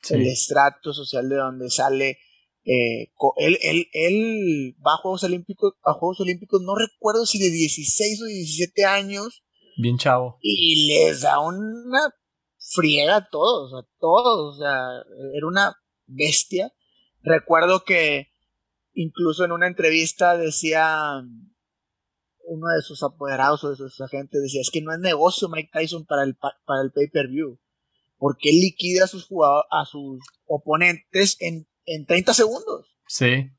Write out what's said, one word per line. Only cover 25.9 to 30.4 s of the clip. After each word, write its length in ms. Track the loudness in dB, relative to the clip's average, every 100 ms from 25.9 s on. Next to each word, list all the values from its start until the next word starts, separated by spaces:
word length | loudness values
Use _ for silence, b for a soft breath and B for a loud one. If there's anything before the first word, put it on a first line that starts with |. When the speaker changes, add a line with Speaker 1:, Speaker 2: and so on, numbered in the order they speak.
| -6 -4
Speaker 2:
para 180 | -2
el 100 | -2
pa-, 220 | -4 -8 -10 -4
para 160 | -4
el 80 | -2
pay-per-view, 680 | -2 0 -2 -2 -6 -8 -10 _ _ _ _ _ _
porque 320 | -2 2 4
él 100 | 6
liquida 440 | 4 0 -2 2
a 40 | 2
sus 180 | 0 -8
jugado-, 380 | 2 4 4 2
a 140 | -2
sus 360 | -4 -10 -14 -14 -18 _